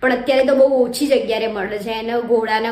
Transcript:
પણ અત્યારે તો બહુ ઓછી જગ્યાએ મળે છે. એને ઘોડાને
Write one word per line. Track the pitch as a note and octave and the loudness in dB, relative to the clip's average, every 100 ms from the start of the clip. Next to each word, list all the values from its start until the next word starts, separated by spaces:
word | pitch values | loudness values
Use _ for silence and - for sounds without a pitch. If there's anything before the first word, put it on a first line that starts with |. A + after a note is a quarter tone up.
પણ | B3+ | -2
અત્યારે | B3 C4+ C4+ | -2 0 2
તો | C4 C4+ | 4 4
બહુ | C#4 C4 A#3 | 4 4 -2
ઓછી | - C#4+ | -2 0
જગ્યાએ | B3+ G#3+ A3 A3 | 0 0 -2 -2
મળે | G#3 F#3+ G#3 | -4 -6 -6
છે. | A3+ | -6
એને | A3 A3+ A#3+ | -6 -4 -4
ઘોડાને | A#3+ A#3 A3 A3 A#3 | 0 0 2 -2 -2